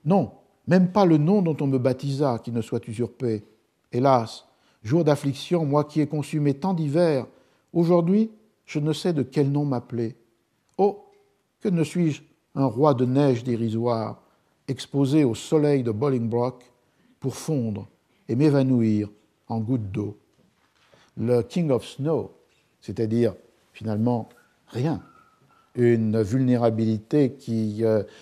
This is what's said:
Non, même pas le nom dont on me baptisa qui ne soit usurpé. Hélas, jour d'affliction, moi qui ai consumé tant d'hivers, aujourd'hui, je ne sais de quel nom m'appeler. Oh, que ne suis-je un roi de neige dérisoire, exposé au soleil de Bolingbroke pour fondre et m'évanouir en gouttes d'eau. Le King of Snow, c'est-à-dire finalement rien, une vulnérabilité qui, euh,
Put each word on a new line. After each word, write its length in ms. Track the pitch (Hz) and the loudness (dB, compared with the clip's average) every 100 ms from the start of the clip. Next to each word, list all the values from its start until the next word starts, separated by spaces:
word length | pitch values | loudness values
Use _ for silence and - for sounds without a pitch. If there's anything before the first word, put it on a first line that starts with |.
| 147 | 2
Non, 260 | 190 120 - _ _ - | 0 0 -8 _ _ 2
même 220 | 180 180 | 4 4
pas 140 | 214 | 4
le 140 | 185 156 | 4 4
nom 240 | 151 208 | 4 2
dont 160 | 170 143 | 0 0
on 80 | 143 | 0
me 100 | 131 | 0
baptisa 600 | 127 127 143 135 143 117 | 0 -2 -4 -2 -2 -2
qui 120 | - | -4
ne 80 | 117 | -6
soit 260 | 107 123 - | -4 -8 -8
usurpé. 560 | 110 117 - 123 110 - _ _ _ _ | -6 -6 -4 -4 -4 -8 _ _ _ _
Hélas, 540 | 123 139 127 110 - _ _ _ _ | 0 4 2 0 -12 _ _ _ _
jour 200 | 107 160 | -2 0
d'affliction, 640 | 151 143 139 123 - 175 151 | 2 0 -2 -6 -4 -2 0
moi 180 | 147 | 0
qui 160 | 147 160 | 0 -2
ai 80 | 147 | -2
consumé 460 | 156 143 156 143 | -4 -6 -2 -2
tant 200 | 139 185 | -2 -4
d'hivers, 520 | 175 151 151 175 139 110 _ _ _ _ | -2 -2 0 2 0 -4 _ _ _ _
aujourd'hui, 580 | 165 170 175 170 202 220 - _ _ - | -2 2 2 4 2 0 -6 _ _ -8
je 140 | 151 | -4
ne 140 | 151 | -2
sais 180 | 151 185 | -2 -2
de 100 | 156 | -2
quel 300 | 127 156 139 | -2 0 0
nom 140 | 143 147 | 0 -2
m'appeler. 500 | 123 - 117 113 - _ _ _ _ _ - | -4 -6 -6 -6 -8 _ _ _ _ _ -2
Oh, 300 | 202 196 - _ _ _ _ _ | -2 -2 -20 _ _ _ _ _
que 80 | 214 | -2
ne 160 | 170 | 0
suis-je 380 | 151 175 165 143 _ _ _ - | 0 0 -2 -2 _ _ _ -2
un 120 | 135 | -2
roi 260 | 113 151 | 4 2
de 100 | 123 | 4
neige 400 | 123 131 143 120 | 2 2 2 2
dérisoire, 760 | 123 113 113 113 120 117 110 110 _ _ _ _ - | -2 -4 -2 -2 -2 -2 -4 -10 _ _ _ _ -10
exposé 560 | 131 - 139 139 156 139 | -10 -4 -2 2 4 2
au 100 | 110 | 0
soleil 480 | - 160 147 143 | -2 0 2 0
de 80 | 120 | 0
Bolingbroke 800 | 104 143 127 113 117 120 127 - _ _ _ _ _ | -2 -2 -2 -2 -2 -4 -6 -20 _ _ _ _ _
pour 160 | 131 - | -8 -8
fondre 540 | - 151 113 101 104 _ _ _ - | -6 -4 -4 -6 -12 _ _ _ -4
et 80 | 123 | 2
m'évanouir 720 | 156 139 131 127 113 107 104 - _ _ _ | 4 4 4 2 2 0 -2 -10 _ _ _
en 100 | 117 | -6
gouttes 320 | 110 127 101 | -2 -4 -4
d'eau. 260 | 95 104 - _ _ _ _ _ _ _ _ _ - | -6 -8 -10 _ _ _ _ _ _ _ _ _ -8
Le 240 | 117 123 | 0 0
King 280 | 113 180 160 | 0 -2 0
of 140 | 120 - | 0 -2
Snow, 460 | - 143 147 - _ _ _ _ _ | -6 -2 -2 -4 _ _ _ _ _
c'est-à-dire 540 | - 101 110 113 113 - _ _ _ | -12 -4 -2 2 0 -2 _ _ _
finalement 560 | - 107 104 117 120 110 _ _ _ _ | -10 -6 -2 0 -2 -6 _ _ _ _
rien, 340 | 117 147 107 - _ _ _ _ _ _ 123 | -6 -4 -4 -10 _ _ _ _ _ _ 2
une 460 | 120 117 110 110 | 4 4 2 0
vulnérabilité 1120 | 101 135 127 123 117 110 113 110 - 151 131 | 0 0 2 2 2 2 0 -2 0 2 2
qui, 540 | 123 - 113 107 104 113 | -2 -6 -4 -4 -2 0
euh, 180 | 110 98 - | 0 -2 -14